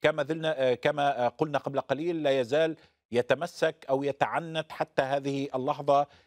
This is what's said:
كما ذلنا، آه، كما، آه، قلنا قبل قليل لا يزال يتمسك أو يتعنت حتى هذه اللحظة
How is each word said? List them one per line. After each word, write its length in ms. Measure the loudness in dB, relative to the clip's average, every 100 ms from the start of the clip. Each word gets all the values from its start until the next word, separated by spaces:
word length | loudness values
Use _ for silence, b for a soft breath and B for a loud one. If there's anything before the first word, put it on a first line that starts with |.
كما 220 | 0 2
ذلنا، 480 | -2 -2 -2 0 0
آه، 20 |
كما، 520 | 2 2 2 0 2 0
آه، 20 |
قلنا 300 | 0 -2 -2
قبل 240 | -2 -4
قليل 420 | -2 -2 -2 -2
لا 160 | 0 2
يزال 360 | 2 2 0 -2 b b _
يتمسك 760 | -2 2 0 -2 -2 -2 -2 -2
أو 140 | 0
يتعنت 680 | 0 0 0 0 -4 -6 -6
حتى 300 | -6 -4 -2
هذه 460 | 0 -2 -2 -4 -4 -4
اللحظة 520 | -4 -2 2 2 2 b